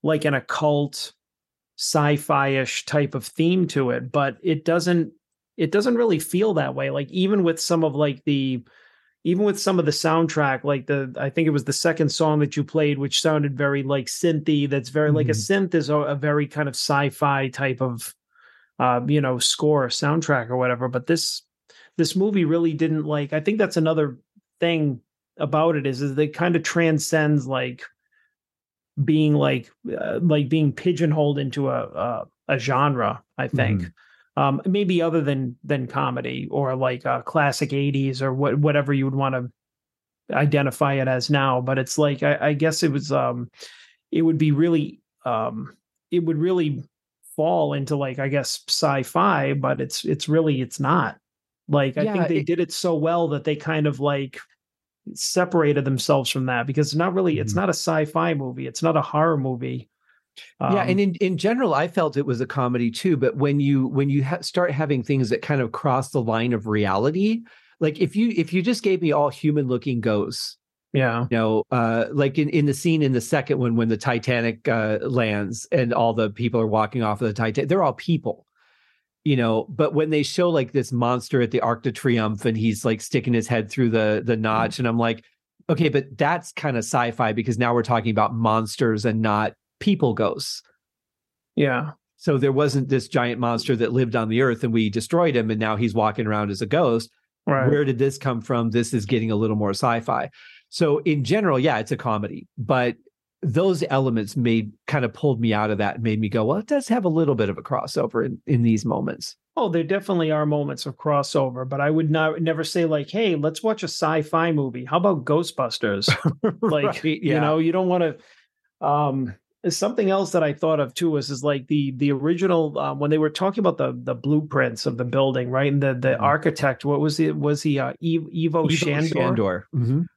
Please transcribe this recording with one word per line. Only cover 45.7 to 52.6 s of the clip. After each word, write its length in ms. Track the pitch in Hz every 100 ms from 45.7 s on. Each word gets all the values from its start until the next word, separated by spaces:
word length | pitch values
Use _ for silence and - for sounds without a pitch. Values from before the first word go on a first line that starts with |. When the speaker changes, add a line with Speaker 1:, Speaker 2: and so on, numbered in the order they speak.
| - _ _ _
Speaker 1:
it 100 | 175
would 180 | 165 151
really 440 | 175 180 156 131 - _ _ _ - -
fall 380 | 156 175 147
into, 220 | 143 139 147
like, 220 | 135 131
I 100 | 135
guess, 340 | 139 127 - -
sci-fi, 840 | - 151 139 127 170 196 160 139
but 260 | 143 135 135
it's, 260 | 135 - 156
it's 220 | 147 -
really, 340 | 156 160 131
it's 180 | 123 -
not. 380 | 135 175 113 - _ _ _ _ -
Like, 300 | 147 139 131
I 40 |
Speaker 2:
Yeah, 100 | 214
Speaker 1:
think 140 | 196 165
they 80 | 160
Speaker 2:
it 100 | 147
Speaker 1:
did 140 | 170